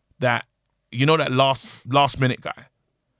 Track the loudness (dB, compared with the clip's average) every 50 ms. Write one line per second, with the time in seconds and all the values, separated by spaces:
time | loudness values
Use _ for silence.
0 | _ _ _ _ -2 -2 -2 -2 -4 -10 _ _ _ _ _ _ _ _ -4 0
1 | 2 2 2 2 2 0 2 2 2 2 0 -2 -6 -8 -12 -14 -10 0 2 2
2 | 2 2 0 -2 -2 -2 -2 -4 -8 -12 -12 -12 -16 -20 _ _ _ _ _ _
3 | _ _ _ _